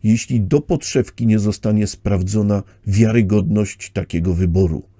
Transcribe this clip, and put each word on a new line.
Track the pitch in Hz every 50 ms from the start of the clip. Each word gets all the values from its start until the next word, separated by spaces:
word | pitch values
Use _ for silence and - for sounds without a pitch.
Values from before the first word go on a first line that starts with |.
| -
jeśli | 107 110 113 - - 127 113
do | 101 - 135 147
podszewki | 147 - 180 147 - - - 135 123 - - - 117
nie | 113 110 110
zostanie | 101 107 104 - - 110 107 107 104
sprawdzona | 101 - - _ 101 101 92 92 95 101 110 104 104 104 98 - _ _ _ _
wiarygodność | 104 98 104 113 110 110 117 107 92 107 104 95 - 104 107 104 101 - _ - -
takiego | _ - 90 - - 85 85 95 87
wyboru. | 85 92 87 82 92 98 82 80 62 - _ _